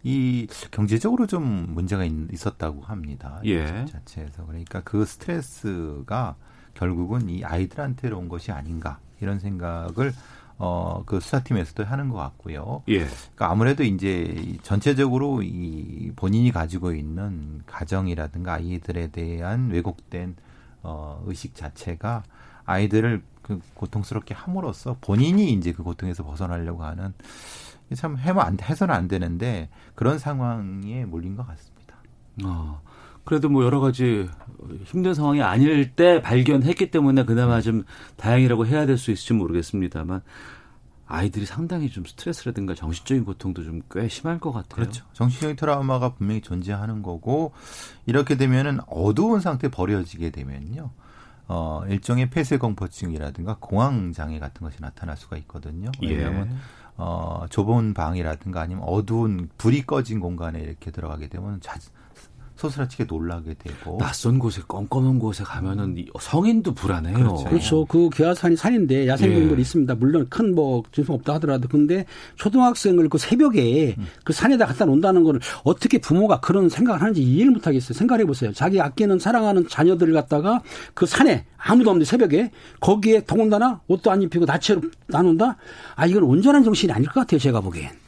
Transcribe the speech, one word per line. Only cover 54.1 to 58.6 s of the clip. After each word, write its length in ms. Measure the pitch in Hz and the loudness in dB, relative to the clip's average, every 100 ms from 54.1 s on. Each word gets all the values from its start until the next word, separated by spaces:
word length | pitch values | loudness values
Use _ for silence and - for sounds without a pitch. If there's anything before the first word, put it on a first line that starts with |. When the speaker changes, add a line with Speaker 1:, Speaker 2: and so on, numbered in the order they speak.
| 82 78 78 | -6 -8 -8
Speaker 1:
같은 260 | 71 - | -10 -12
것이 160 | 82 - | -14 -12
나타날 360 | 76 - 82 73 | -16 -12 -12 -12
수가 180 | - 80 | -14 -16
있거든요. 540 | 71 71 76 78 110 135 | -14 -16 -12 -10 -10 -8
Speaker 2:
예. 120 | 82 | -4
Speaker 1:
왜냐하면, 420 | 76 71 95 104 131 131 - - - | -4 -2 -4 -6 -8 -12 -20 -20 -10
어, 480 | 85 85 82 82 85 | -8 -6 -6 -8 -6
좁은 420 | - 101 120 110 | -2 2 2 2
방이라든가 680 | 95 80 90 80 78 95 87 | -2 -2 -2 -4 -6 -8 -6